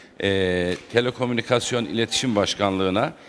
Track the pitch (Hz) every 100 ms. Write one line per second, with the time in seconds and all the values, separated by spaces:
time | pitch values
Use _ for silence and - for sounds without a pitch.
0 | - - 98 98 92 90 90 87 - 117
1 | 123 - 123 120 - 120 - 120 104 107
2 | 113 - 131 104 92 - 101 95 95 95
3 | 143 -